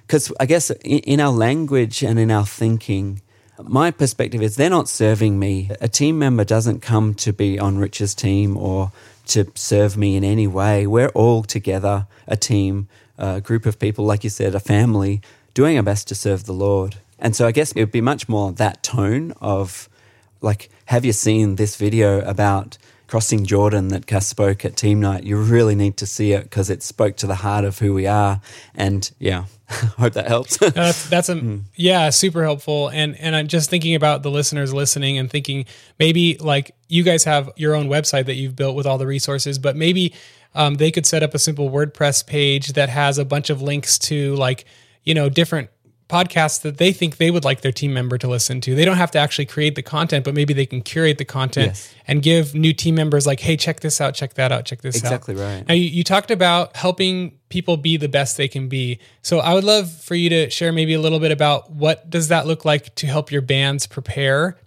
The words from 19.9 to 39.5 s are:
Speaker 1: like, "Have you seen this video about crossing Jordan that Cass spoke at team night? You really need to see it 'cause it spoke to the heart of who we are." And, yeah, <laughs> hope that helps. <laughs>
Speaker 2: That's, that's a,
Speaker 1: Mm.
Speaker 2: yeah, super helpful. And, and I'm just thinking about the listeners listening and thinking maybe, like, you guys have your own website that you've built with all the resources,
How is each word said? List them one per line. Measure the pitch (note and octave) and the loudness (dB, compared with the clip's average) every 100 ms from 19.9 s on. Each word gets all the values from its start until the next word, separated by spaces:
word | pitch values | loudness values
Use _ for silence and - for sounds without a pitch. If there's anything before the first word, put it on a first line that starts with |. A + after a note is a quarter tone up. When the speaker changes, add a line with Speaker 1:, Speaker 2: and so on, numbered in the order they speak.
| _ _ _ _ - | _ _ _ _ -6
Speaker 1:
like, | G#2+ G#2 - _ - | -4 -4 -6 _ -2
"Have | B2 B2 | 0 2
you | |
seen | G#2 A2 A2 G#2 F#2+ | 0 2 2 2 0
this | G#2 - | -2 0
video | G#2 A2+ G#2 G2 | 0 2 4 2
about | F#2 G2 G2+ G2 G#2+ - _ _ - | -2 0 0 0 -4 -16 _ _ -6
crossing | A2+ A2 A2 G2 | -4 0 -2 0
Jordan | G2+ G#2 G#2 F#2+ | 2 2 2 -2
that | F#2+ - | -4 -2
Cass | G2+ - | -4 -2
spoke | - G2+ G2 | -2 0 0
at | - - | -6 -2
team | G#2+ G#2 | 0 2
night? | G2 F#2+ | 2 -2
You | G2 G#2 | -4 -2
really | A2 A#2 A2 G2+ | 4 4 4 2
need | G2+ G2+ | 0 -2
to | G2+ | -8
see | - G#2 | -2 0
it | G2 - | 0 -2
'cause | G#2 F#2+ | -4 -2
it | F2+ | -4
spoke | - - G#2+ - | -6 -2 -2 0
to | G2+ | -6
the | F#2 | -4
heart | G2+ G#2 | -2 0
of | G2+ F#2+ | -2 0
who | G2+ | 0
we | F#2+ F#2+ | 0 2
are." | G#2 G2+ G2+ - - - | 2 2 0 -8 -20 -16
And, | - G2 G2 - - | -4 -2 -2 -6 -4
yeah, | F#2 F#2 F#2+ _ | -4 -2 -6 _
<laughs> | - - A2+ - | -12 -4 -4 0
hope | A#2+ | 0
that | G#2+ - | 0 -2
helps. | A#2 C3+ - | -2 -2 2
<laughs> | |
Speaker 2:
That's, | F3+ E3+ F3 E3+ D3+ | 2 4 2 0 0
that's | F3 F3+ | 0 0
a, | E3+ | -4
Speaker 1:
Mm. | A#2 G#2 G2+ - | -4 -6 -10 -2
Speaker 2:
yeah, | F3+ F#3 D#3 | 2 4 2
super | - F#3+ E3 | 2 0 0
helpful. | D#3 C#3+ - D3 C#3 | -2 -2 -2 -2 -2
And, | D3 D3+ C#3 | -2 -4 -4
and | D#3+ | -2
I'm | D#3 D3+ | -2 0
just | E3 D3+ | -2 0
thinking | F3+ D#3+ | -2 0
about | D#3+ D3+ C#3 | 2 2 0
the | C#3 | -2
listeners | C#3+ C#3+ D3 C3+ | -2 -2 -2 -4
listening | C#3 C#3 C#3+ C#3 C3+ | -2 -2 -2 -2 -2
and | C3 | -2
thinking | D3 C3+ C3+ B2 - - - | -4 -4 -8 -8 -14 -12 0
maybe, | D#3+ E3 E3+ D#3 | 2 4 2 0
like, | D#3 C#3 C3+ _ - | 0 -2 -2 _ -2
you | E3 | 2
guys | F3+ E3 | 2 2
have | D#3+ D3 C3+ - | 2 0 -2 -4
your | D3+ | 0
own | D3+ C#3 | 0 0
website | D3 D3 C#3 B2+ | 0 0 -2 -2
that | |
you've | C3 C3+ C3 | -4 -6 -4
built | C3+ C3+ | -4 -2
with | C#3 | -2
all | C3 | -2
the | C3+ | -2
resources, | C#3 - C#3 C#3+ | -4 -2 -4 -4